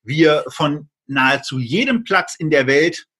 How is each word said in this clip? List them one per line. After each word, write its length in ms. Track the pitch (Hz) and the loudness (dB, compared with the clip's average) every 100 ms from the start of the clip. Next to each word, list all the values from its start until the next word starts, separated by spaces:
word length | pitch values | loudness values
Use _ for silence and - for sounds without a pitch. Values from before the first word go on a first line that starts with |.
wir 420 | - 151 156 151 131 | -6 2 4 4 -2
von 400 | - 151 147 - _ - | -2 -2 -2 -10 _ -6
nahezu 540 | 135 131 135 - 131 | 0 0 0 -4 -8
jedem 440 | 117 170 269 240 | -2 -2 0 -2
Platz 320 | 233 190 175 - | 0 -2 -2 -8
in 140 | 156 | 0
der 160 | 147 127 | 2 2
Welt 400 | 139 165 170 - | 2 2 -2 -18